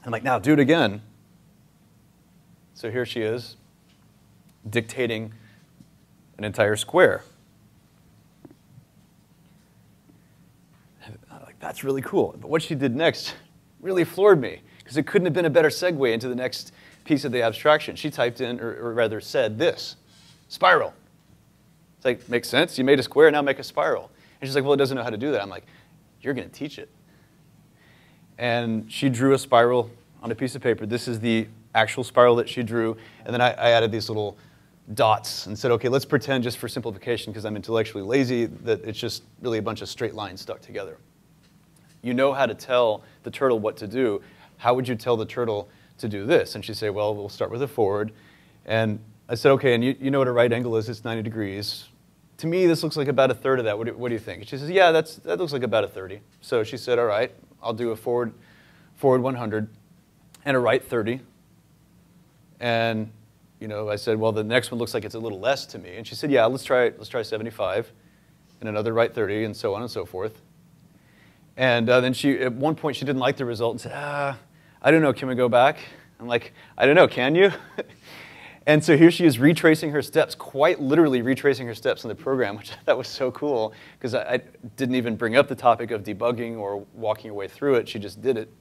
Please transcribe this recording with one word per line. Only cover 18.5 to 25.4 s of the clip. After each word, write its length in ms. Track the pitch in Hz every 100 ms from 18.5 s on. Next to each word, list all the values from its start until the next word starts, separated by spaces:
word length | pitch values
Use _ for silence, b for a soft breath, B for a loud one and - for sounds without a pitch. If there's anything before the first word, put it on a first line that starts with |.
| 120
or, 160 | 117 -
or 120 | 120
rather 280 | 113 113 107
said 380 | - 143 113 107
this, 380 | 165 - - - b b b b _
"Spiral." 440 | - 180 165 98 - _ _ _ _ _ _ _ _ _ _
It's 80 |
like, 240 | 131 123 -
"Makes 200 | 120 -
sense. 300 | 123 113 -
You 60 |
made 160 | 127 139
a 20 |
square, 280 | 117 139 156
now 120 | 147
make 160 | 139 135
a 60 |
spiral." 460 | 123 - 156 107 - b b b
And 60 | 135
she's 80 |
like, 100 | 139
"Well, 100 | 139
it 20 | 139
doesn't 200 | 135 135
know 60 |
how 80 | 120
to 60 | 107
do 160 | 143
that." 100 | 123